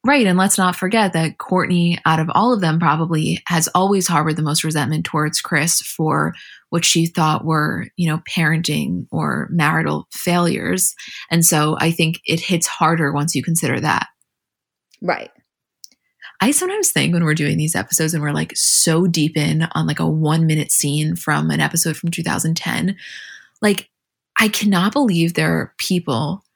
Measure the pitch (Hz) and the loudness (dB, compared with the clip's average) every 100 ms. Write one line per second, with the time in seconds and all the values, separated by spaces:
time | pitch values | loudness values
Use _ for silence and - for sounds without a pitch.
0 | 233 285 208 180 190 - 185 175 185 220 | 4 4 4 4 2 2 0 0 0 2
1 | 196 170 160 - - 185 - 175 170 170 | 2 2 -2 -4 -2 0 2 2 2 2
2 | 165 160 160 - 233 226 170 160 170 156 | 0 0 2 2 2 2 2 2 2 2
3 | 165 160 156 170 - 175 160 185 190 196 | 0 0 0 -4 -2 0 2 2 2 2
4 | 175 160 156 160 156 156 160 156 143 156 | 2 0 0 -2 -2 -2 0 -2 0 -2
5 | 165 151 151 - - 156 160 - - - | -2 -2 -2 -2 -2 0 0 -2 -4 -4
6 | 156 151 156 - - - _ 170 - 170 | 0 0 -2 -4 -20 -20 _ -2 2 2
7 | 165 - 156 151 160 156 151 165 - - | 0 0 0 0 0 0 0 -4 -8 -4
8 | 170 156 - - 160 160 165 151 143 90 | -2 -2 -4 -2 0 0 0 -2 -2 -6
9 | - 160 151 - - 170 151 160 151 151 | -4 -4 -2 -4 -2 0 2 0 -2 -4
10 | - - - 175 175 - 175 185 - - | -8 -6 -2 2 0 -2 -4 -2 -2 -4
11 | - - - 165 165 156 151 156 165 165 | -16 -16 -2 2 4 2 0 0 0 2
12 | 160 165 - 165 - 170 - - 160 165 | -2 -2 -4 -4 0 -2 -2 0 2 2
13 | 143 147 147 139 - 160 135 113 - - | 0 0 -2 -2 -2 -2 0 -2 0 -2
14 | - _ _ _ _ _ _ _ _ _ | -4 _ _ _ _ _ _ _ _ _
15 | 180 - - _ _ _ _ _ - _ | -4 -4 -8 _ _ _ _ _ -20 _
16 | _ _ - _ 220 294 370 427 370 - | _ _ -20 _ 0 2 -2 -2 0 0
17 | 151 170 160 156 147 160 156 - - - | 2 2 2 0 0 0 0 -2 -2 -2
18 | 160 165 147 151 160 - - - - 160 | 0 -2 -2 -2 -4 -2 0 2 4 4
19 | 185 165 151 156 151 156 160 160 156 160 | 2 2 0 0 0 0 -2 -2 -2 0
20 | 165 156 156 165 160 156 - - 147 151 | 0 2 2 4 4 2 0 0 0 0
21 | 156 170 - 147 156 151 151 165 165 156 | 0 -2 -2 0 0 0 0 0 -2 -2
22 | 170 165 170 170 160 165 165 - 175 196 | -4 -4 -4 -2 -2 -2 -2 -2 -2 -4
23 | - - - - - _ 214 202 - _ | -12 -18 -18 -20 -20 _ 0 0 -6 _
24 | _ _ _ - 220 - 208 185 196 285 | _ _ _ 0 0 2 2 4 2 2
25 | 254 170 165 170 160 165 156 - - 180 | 2 2 2 0 0 0 -4 -8 -2 -2
26 | 170 117 151 190 _ | 0 -2 -2 -6 _